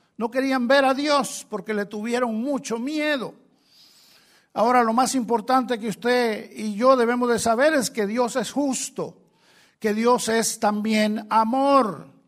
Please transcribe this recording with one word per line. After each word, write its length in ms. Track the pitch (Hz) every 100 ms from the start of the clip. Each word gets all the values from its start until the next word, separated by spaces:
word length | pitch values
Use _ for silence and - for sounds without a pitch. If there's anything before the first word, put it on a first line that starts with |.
| _ -
no 140 | 226
querían 360 | 254 269 262 240
ver 200 | 277 269
a 80 |
Dios 520 | 262 294 285 208 - -
porque 240 | 208 202
le 100 | 214
tuvieron 500 | 202 214 220 240 247 220
mucho 380 | 262 269 - 226
miedo. 560 | 254 302 302 285 214 - _ _ _ _ _ _ _ _ _ _ _
Ahora, 280 | - 226 247
lo 100 | 233
más 220 | 226 262
importante 640 | 262 208 226 - 262 233 240
que 100 | 220
usted 640 | 180 240 247 233 208 226
y 220 | - 214
yo 220 | 202 254 262
debemos 320 | 233 247 247
de 100 | 226
saber 360 | 233 226 294
es 160 | 311 220
que 160 | - 202
Dios 280 | 233 240
es 160 | 262 208
justo, 680 | - 285 240 - - 135 - _ _ _ _ _ _
que 160 | 220
Dios 340 | 208 233 247 -
es 300 | 226 214 -
también 680 | 208 208 214 214 214 214 214
amor 800 | 214 220 262 277 277 220 156 - -